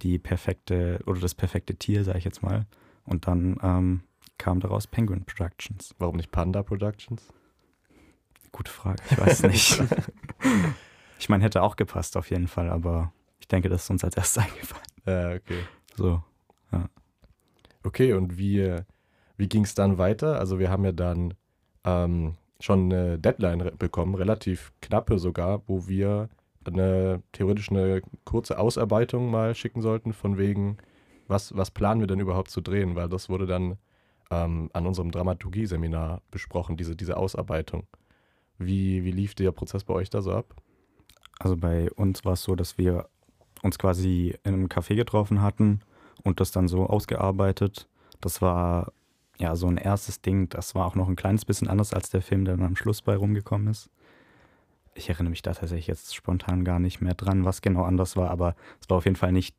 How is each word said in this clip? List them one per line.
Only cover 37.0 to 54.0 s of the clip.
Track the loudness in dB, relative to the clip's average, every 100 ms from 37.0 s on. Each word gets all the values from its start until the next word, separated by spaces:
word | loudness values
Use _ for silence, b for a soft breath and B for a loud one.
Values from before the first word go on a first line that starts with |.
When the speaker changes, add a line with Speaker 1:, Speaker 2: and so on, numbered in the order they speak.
| -4 -2
Speaker 2:
Ausarbeitung. | -2 -2 -4 -4 -4 -8 -10 b b b b b b -8
Wie, | 0 2 2 0
wie | 0
lief | -2 -2
der | 0 0
Prozess | 0 -6 -8
bei | -4
euch | -4 -2
da | -2
so | -2
ab? | -4 -4 -16 b b b b b _ -20 -4
Speaker 1:
Also | 0
bei | 0 2 2 0
uns | 0 -2 0
war | -2
es | -2
so, | 0 -2
dass | -2 0
wir | 2 2 -4 _ _ _ _ -4
uns | -4 0
quasi | 0 2 2 2 0 -2
in | -2
einem | 0 0
Café | -2 0 0
getroffen | 2 0 2 2
hatten | 2 4 2 2 B B B B
und | -2 0
das | 0
dann | 2 2
so | 2 2
ausgearbeitet. | 0 0 0 0 2 2 2 -2 -2 -20 b b b
Das | -6 0
war | 2 2 2 0 -2 _ _ _ _ -4
ja | -2
so | 2 2
ein | 2
erstes | 2 0 -2 -6
Ding. | 0 0 0
Das | -4 -4
war | -2 0
auch |
noch | 0 0
ein |
kleines | 0 2 0
bisschen | 0 -2 2
anders | 2 2
als | -2 -2
der | -2
Film, | 0 0 2
der | 2
dann |
am | 0 0
Schluss | -2 -2
bei | 0
rumgekommen | 2 2 0 0 -2 0
ist. | -4 -8 _